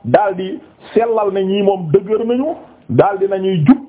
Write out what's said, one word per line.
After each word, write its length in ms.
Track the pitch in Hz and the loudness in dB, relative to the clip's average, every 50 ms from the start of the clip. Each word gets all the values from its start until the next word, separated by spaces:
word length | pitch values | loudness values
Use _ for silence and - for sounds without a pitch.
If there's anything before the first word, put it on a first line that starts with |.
| - | -2
daal 320 | 113 - - 208 202 190 | 0 2 2 2 0 -2
di 240 | 180 190 190 - - - - _ _ - - - | -4 -6 -8 -8 -12 -14 -18 _ _ -14 -4 -2
sellal 380 | 214 233 233 226 220 208 202 | 0 0 2 0 0 0 0
ne 100 | 185 196 190 | -2 -2 -2
ñii 200 | 190 196 202 202 | 0 0 0 0
moom 260 | 196 202 190 175 156 | 0 0 -2 0 0
dëgër 340 | 147 196 190 196 214 214 233 | 0 0 2 0 -2 -2 -2
nañu, 300 | 226 240 247 277 311 339 - - - - _ _ - | -2 -2 -2 -2 -4 -6 -8 -12 -20 -20 _ _ 0
daal 280 | 113 123 151 196 202 190 | 2 2 4 2 2 0
di 80 | 196 | -2
nañuy 360 | 196 196 190 190 190 190 175 147 | -2 -2 -2 -2 0 0 2 4
jub 120 | 135 277 - - | 2 2 2 -2